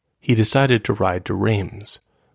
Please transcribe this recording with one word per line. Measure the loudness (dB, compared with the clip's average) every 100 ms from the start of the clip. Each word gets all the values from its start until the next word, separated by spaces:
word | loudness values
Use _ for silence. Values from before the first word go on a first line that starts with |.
| _ _
He | 0 2
decided | 2 2 2 2
to | 0
ride | 0 0 -2 -4
to |
Reims, | -2 0 0 -4 -8 -10 -10 _ _ _